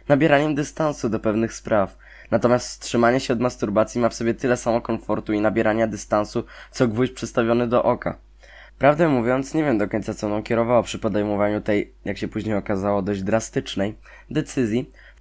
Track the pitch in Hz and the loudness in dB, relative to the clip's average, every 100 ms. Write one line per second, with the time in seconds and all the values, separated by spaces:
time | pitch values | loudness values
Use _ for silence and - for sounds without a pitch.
0 | - 139 156 143 156 143 147 - 156 139 | 0 4 6 4 2 0 -4 -2 -2 -2
1 | 117 107 110 107 110 - - 107 95 - | -2 -2 0 0 -2 -4 -2 0 0 -4
2 | - - - 117 120 123 - - - 123 | -20 -20 -4 0 4 2 0 -10 -4 2
3 | 117 131 - 120 123 - 107 101 110 123 | 4 2 0 -2 -2 -2 -2 0 0 0
4 | 117 - 113 101 127 123 120 113 - 113 | -2 0 -2 0 0 0 0 -2 -2 -6
5 | - 110 107 104 107 104 110 110 113 104 | -4 -4 -2 0 2 2 2 2 0 -4
6 | - 107 107 120 - - - - 123 107 | -2 0 0 -4 -6 -12 -8 0 0 2
7 | 127 - 113 - 113 117 120 120 - 123 | -2 -4 -4 0 2 2 2 2 2 0
8 | - - - - - - - - 131 147 | -4 -8 -12 -20 -20 -20 -20 2 4 4
9 | 170 131 117 127 135 156 151 107 101 110 | 4 2 2 0 0 0 2 2 0 -2
10 | 95 101 107 104 104 117 117 120 98 - | -4 -4 -4 -4 0 0 2 2 2 -4
11 | 113 101 104 101 104 104 104 104 - - | -2 0 0 0 0 0 0 -2 -2 -8
12 | - 98 104 110 104 104 95 98 101 101 | -8 -6 -6 -4 -2 -2 -2 -2 0 0
13 | 95 101 95 110 - 135 - - 101 107 | 0 -2 0 0 0 -6 -6 -4 -4 -6
14 | - - - 135 143 - 117 113 147 - | -18 -20 -6 -6 -4 -2 0 -2 -4 -12
15 | - - | -20 -20